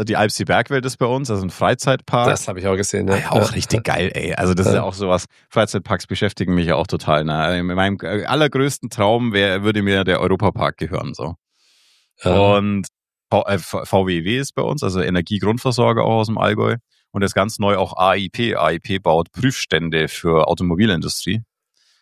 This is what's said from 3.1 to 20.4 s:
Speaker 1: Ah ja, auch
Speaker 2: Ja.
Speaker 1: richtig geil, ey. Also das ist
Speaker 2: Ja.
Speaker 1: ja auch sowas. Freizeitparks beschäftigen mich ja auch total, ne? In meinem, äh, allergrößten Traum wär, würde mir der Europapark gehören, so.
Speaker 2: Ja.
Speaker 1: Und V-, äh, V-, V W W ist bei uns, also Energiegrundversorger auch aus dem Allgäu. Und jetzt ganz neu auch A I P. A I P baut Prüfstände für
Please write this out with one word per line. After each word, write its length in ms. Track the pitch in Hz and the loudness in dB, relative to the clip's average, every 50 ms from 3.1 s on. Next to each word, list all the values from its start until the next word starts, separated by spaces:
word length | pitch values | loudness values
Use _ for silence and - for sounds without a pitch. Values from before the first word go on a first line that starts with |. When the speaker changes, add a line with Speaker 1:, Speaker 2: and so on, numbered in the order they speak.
| 98 | 0
Speaker 1:
Ah 40 | 95 | 0
ja, 120 | - - | 0 0
auch 160 | - 107 104 104 | 2 2 2 2
Speaker 2:
Ja. 0 | |
Speaker 1:
richtig 360 | - 90 - - - 113 - | 0 -4 -2 0 -2 0 0
geil, 260 | 78 - 82 90 92 - | -2 -2 0 -2 -2 -2
ey. 200 | - 78 87 82 | -4 -4 -4 -2
Also 180 | - - 92 90 | 0 0 2 2
das 140 | 87 95 107 | 2 4 4
ist 40 | |
Speaker 2:
Ja. 60 | 107 95 | 2 2
Speaker 1:
ja 60 | 73 | 0
auch 100 | 95 90 | -2 -4
sowas. 320 | 92 101 90 90 90 - - _ _ _ _ | -4 0 0 0 0 0 -6 _ _ _ _
Freizeitparks 560 | - 117 107 - - 101 - - 104 87 - | 0 0 0 0 -2 -4 -4 -4 -6 -6 -4
beschäftigen 480 | - - - 107 98 - - 95 85 - | -6 -4 -2 -2 -2 -2 -2 0 0 2
mich 120 | 107 85 | 2 2
ja 100 | 82 78 | 2 2
auch 100 | 69 80 | 0 0
total, 380 | - - 78 - - 78 78 78 | -2 -4 -4 0 2 2 2 2
ne? 340 | 78 76 78 78 82 90 90 | 0 -2 0 0 0 0 -2
In 80 | 87 | -2
meinem, 320 | 90 90 92 95 98 98 92 | -2 0 0 0 0 0 -2
äh, 240 | 90 82 104 104 - | -4 -6 -6 -4 -4
allergrößten 640 | - 123 151 151 139 - 131 135 143 135 - - 117 | -2 0 0 0 2 2 0 0 -2 -2 -6 -10 -8
Traum 460 | - - 101 101 113 120 123 117 101 | -2 0 2 2 2 2 2 0 2
wär, 300 | 101 101 101 92 98 101 | 2 2 2 2 0 0
würde 180 | 107 104 107 | 0 0 2
mir 220 | 101 98 98 95 95 | 2 2 2 2 2
der 160 | 92 87 - | 2 2 2
Europapark 580 | - 90 95 92 104 92 - - - 71 - - | 2 0 0 2 2 0 0 0 -2 -2 -2 -4
gehören, 340 | 80 76 - - - 71 | -6 -6 -4 -6 -6 -8
so. 220 | 69 - 67 78 87 - _ _ _ _ _ _ _ _ _ _ _ _ _ _ _ _ | -8 -8 -8 -8 -8 -12 _ _ _ _ _ _ _ _ _ _ _ _ _ _ _ _
Speaker 2:
Ja. 340 | - 92 87 101 101 101 101 | 0 2 4 4 4 4 4
Speaker 1:
Und 300 | 101 101 104 101 98 90 - - _ _ _ _ _ _ _ | 4 2 0 -2 -2 -4 -6 -12 _ _ _ _ _ _ _
V-, 140 | 110 101 - | 0 0 2
äh, 120 | - 101 87 | 0 -2 -4
V-, 260 | 78 - - 95 - | -4 -6 -8 -8 -4
V 220 | - - 98 95 | 0 2 2 2
W 180 | 92 90 85 80 | 2 0 -2 -2
W 140 | 95 120 131 | -2 -2 -2
ist 160 | 139 - - | -4 -4 -4
bei 80 | 139 | -4
uns, 200 | - - 147 147 | -2 -2 -2 -2
also 200 | - 98 92 92 | -2 -2 -2 0
Energiegrundversorger 1000 | 76 90 90 90 82 - 110 92 92 104 113 123 - 131 120 120 117 117 113 117 | 0 0 0 0 0 -2 -2 -2 0 0 -2 0 -2 -2 0 2 2 2 2 2
auch 180 | 113 110 113 113 | 2 2 2 2
aus 80 | 110 113 | 0 0
dem 100 | 110 - | 0 0
Allgäu. 380 | 104 104 107 107 113 110 113 120 - _ _ _ _ _ | 0 0 2 2 0 0 -2 -4 -8 _ _ _ _ _
Und 100 | - 98 | -4 -2
jetzt 140 | 98 95 - | -2 0 0
ganz 240 | 101 95 110 - - | 0 0 0 -2 -2
neu 180 | 104 101 101 | 0 0 2
auch 220 | 92 95 85 - - | 0 0 -2 0 2
A 160 | 92 95 92 | 2 2 4
I 160 | 98 98 87 | 2 0 -4
P. 240 | - - 120 113 92 | -2 -2 -2 -2 0
A 160 | - 82 80 | 0 0 0
I 80 | 82 85 | 0 -2
P 200 | - - 95 95 | -4 -4 -6 0
baut 320 | - 87 80 82 82 - | 2 2 2 2 0 -2
Prüfstände 760 | _ - 127 135 - - - - - 80 82 82 80 80 78 78 | _ -2 -2 -2 0 -2 -2 -2 -2 -2 0 0 0 0 0 -2
für 400 | - - - 85 80 80 | -4 -4 0 2 2 4